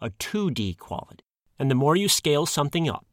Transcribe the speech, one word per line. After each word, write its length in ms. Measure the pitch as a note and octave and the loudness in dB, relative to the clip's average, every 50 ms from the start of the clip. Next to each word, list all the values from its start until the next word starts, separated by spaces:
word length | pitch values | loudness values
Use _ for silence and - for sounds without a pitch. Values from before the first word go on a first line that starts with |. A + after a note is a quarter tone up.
a 80 | A2+ A2+ | -10 -10
two 380 | - - - - - G#3 G3+ F3 | -8 -8 -8 -6 -2 -2 -2 -2
D 240 | B2 - G#2 F#2 F2+ | -2 -2 -4 -4 -6
quality. 500 | - - - E2+ - - - - - _ _ _ _ _ _ _ | -8 -10 -10 -10 -10 -10 -14 -20 -20 _ _ _ _ _ _ _
And 140 | - C#3 C3+ | -2 0 2
the 40 | C3 | 2
more 200 | B2 C#3 D3 E3 | 4 4 4 4
you 140 | F#3+ G3+ G3 | 4 2 2
scale 360 | - - - D#3+ D3 C#3+ E3 | 0 0 2 2 2 2 2
something 440 | E3 - D#3+ C#3+ C#3+ - E3+ E3 C#3 | 0 0 -2 -2 0 0 0 0 0
up, 160 | - - - _ | -2 -4 -10 _